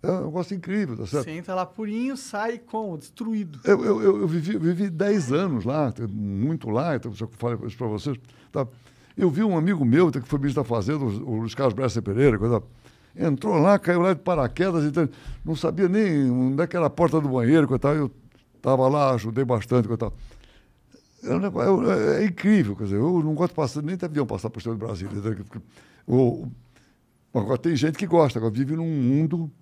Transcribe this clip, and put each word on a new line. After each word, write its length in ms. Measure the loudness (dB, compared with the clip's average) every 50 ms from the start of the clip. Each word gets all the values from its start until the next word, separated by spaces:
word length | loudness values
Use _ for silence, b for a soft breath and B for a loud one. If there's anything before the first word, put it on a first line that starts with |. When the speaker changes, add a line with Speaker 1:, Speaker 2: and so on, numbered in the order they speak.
| 0
Speaker 1:
É 60 | -2
um 140 | -2 -2 -4
negócio 300 | -4 -4 -6 -6 -6 -8
incrível, 400 | -10 -6 -4 -2 -2 -2 -4 -4
tá 100 | -8 -8
certo? 180 | -4 -4 -4 -4
Speaker 2:
Você 40 | -4
entra 240 | -10 -12 -10 -6 -4
lá 100 | -4 -6
purinho, 520 | -6 -8 -10 -8 -6 -4 -4 -4 -4 -6
sai 420 | -8 -10 -10 -8 -6 -4 -4 -6 -8
como? 400 | -10 -8 -8 -6 -6 -6 -8 -10
Destruído. 600 | -12 -16 _ -10 -6 -4 -4 -4 -4 -6 -10 -6 2
Speaker 1:
Eu, 220 | 2 2 4 4
eu, 180 | 2 0 4 4
eu, 180 | 4 4 4 2
eu 40 |
vivi, 320 | 0 0 0 -2 -2 -4 0
vivi 320 | 0 0 0 0 -2 -4
dez 420 | -2 -2 0 2 2 2 2 2 0
anos 320 | 0 0 0 -2 -2 -2
lá, 300 | -2 0 0 0 -2 -2 -4 -8 -8
muito 580 | -6 -6 -4 -4 -2 -2 0 -2 -2 -4 -4 -2
lá, 260 | -2 -2 0 0 -2
então 160 | -4 -4 -8 -10 -8
eu 80 | -10 -10 -10 -6
falo 260 | -4 -4 -4 -4 -6 -10
isso 80 | -8 -6
pra 80 | -6
vocês, 300 | -4 -4 -4 -4 -4 -6 -6 -10 b b b b b
tá? 160 | b -4 -4 -4 b b b b b b b b b
Eu 140 | 0 0 2
vi 140 | 2 2 0
um 120 | 2 2
amigo 280 | 2 2 0 0 2 2
meu, 260 | 4 6 6 6 4
que 100 | 2 -2 -6
foi 180 | -4 -4 -2
ministro 240 | -2 0 -2 -2 -2
da 40 | -2
Fazenda, 360 | -2 -2 0 -2 -2 -2 -2
o, 20 | -2 -4 -4 -4 -4
o 60 | -4 -4
Luiz 140 | -4 -6 -4
Carlos 180 | 0 0 0 0
Bresser 280 | 2 -2 0 -2 -2 -4
Pereira, 340 | -2 0 4 4 4 4
coisa, 240 | 4 2 0 0 0 -2 -6 b b b b b b b b b
entrou 420 | -4 -2 0 0 0 0 0 2 4
lá, 200 | 6 6 4 4
caiu 220 | 4 2 2 4
lá 120 | 4 2 2
de 60 | 0
paraquedas, 640 | 0 -2 0 0 0 -2 0 0 0 0 2 2 0
então, 240 | 0 2 0 0 0 B B B B B B B
não 100 | -6 -6
sabia 340 | -2 -2 -2 0 2 0 2
nem 400 | 2 2 2 2 2 2 2 2
onde 320 | 2 2 2 0 2 0
é 60 | -2
que 100 | -2 0
era 100 | 0 0
a 40 | 0
porta 300 | 2 2 2 2 4 2
do 80 | 0 2
banheiro, 400 | 0 2 4 6 6 6 6 4
coisa 100 | 2 0
tal, 160 | 2 0 2
eu 160 | 2 0 -4 -6 -10 _ -20 _ _ _ _ _ _
tava 280 | 0 2 2 4 4 4
lá, 240 | 4 4 2 2 2
ajudei 300 | 0 -2 -4 -2 -2 0
bastante, 420 | 0 0 -2 0 2 2 2 2
coisa 120 | 2 -2 -4
tal. 160 | -4 -6 -6 b b b b b b b b b b b b b _ _ _ -20 _ _ _ _ -6
É 100 | -4 -2
um 60 | -2
negócio, 500 | -2 -2 -2 0 2 4 4 4 4 2 2
é, 320 | 2 2 2 2 2 2
é 20 |
incrível, 480 | 0 -2 0 2 4 4 4 4 2 -2
quer 100 | -4 -4
dizer, 120 | -2 0
eu 260 | 0 2 2 2 2 0
não 120 | 0 0
gosto 140 | 0 0 -2 0
de 40 |
passar, 260 | -2 -4 -2 -2 -6 -6
nem 140 | -6 -6
de 80 | -4 -6
avião 220 | -4 -2 -2 -2
passar 240 | -2 -4 -4 -6 -6
por 100 | -8 -6
cima 140 | -6 -6 -6
de 60 | -6
Brasília, 360 | -6 -8 -6 -6 -8 -8 -8
entendeu? 280 | -6 -4 -4 -6 -6 -8 -14 -16 -18 -18 b b b b b b b b 0
O, 400 | 4 4 4 4 2 -2 -8 -12 -14 -16 _ b b b b b b b b _ _ _ _ _ _
agora 240 | -4 -2 0 -2 -2
tem 180 | 0 0 0
gente 200 | 2 0 0 0
que 100 | -2 -4
gosta, 340 | 2 4 4 4 4 2 0
agora 120 | -2 -2 -2
vive 220 | -2 -2 -2 -2
num 120 | -4 -4 -2
mundo 600 | -2 0 2 2 2 2 2 0 0 -2 -4 -6 -10 _